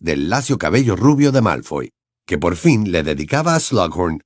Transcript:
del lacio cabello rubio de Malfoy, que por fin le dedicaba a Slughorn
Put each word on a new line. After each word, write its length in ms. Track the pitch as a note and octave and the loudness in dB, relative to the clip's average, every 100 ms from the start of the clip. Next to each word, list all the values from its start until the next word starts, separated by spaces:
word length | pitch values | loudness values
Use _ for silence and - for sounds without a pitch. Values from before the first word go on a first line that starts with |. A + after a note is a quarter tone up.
del 280 | D#2+ C#2+ D2+ | -4 -2 -2
lacio 260 | C#3 C3 C3+ | -2 -2 -2
cabello 380 | D#2 A2+ B2 | 0 2 2
rubio 380 | F2+ B2+ C#3+ C#3+ | 2 2 4 2
de 80 | C3+ | 2
Malfoy, 500 | G#2+ C2 - C#2+ A#1+ _ _ _ - | 2 -2 -6 -8 -8 _ _ _ -8
que 120 | D#2+ | -2
por 160 | F2 | -2
fin 380 | E2+ E3 A2+ G#2 | 2 2 2 2
le 100 | E2+ | -2
dedicaba 540 | D2+ D2 D#2 C#3 E3 D#3+ | -2 -4 -2 -2 0 0
a 20 | |
Slughorn 640 | - A2+ E2+ D#2+ F2 D#2+ | 0 0 0 -2 -4 -4